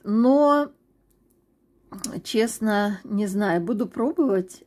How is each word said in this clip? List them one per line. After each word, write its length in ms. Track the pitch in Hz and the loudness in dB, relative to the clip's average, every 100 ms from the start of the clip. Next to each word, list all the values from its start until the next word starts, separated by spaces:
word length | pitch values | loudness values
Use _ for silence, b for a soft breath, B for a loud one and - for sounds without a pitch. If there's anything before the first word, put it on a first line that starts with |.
но, 640 | 202 220 247 285 294 294 294 _ _ _ _ _ _ _ _ _ _ _ _ 196 - - | -2 2 4 6 4 2 0 _ _ _ _ _ _ _ _ _ _ _ _ -16 -12 -12
честно, 760 | - 220 226 - 220 208 208 196 | -4 0 0 -2 -2 0 -2 -4
не 220 | - 202 202 | -6 -4 -2
знаю, 340 | 196 202 170 | -2 0 0
буду 260 | 170 214 214 | -2 -4 -4
пробовать. 760 | - 247 311 269 196 185 - | -4 -2 0 0 0 -4 -12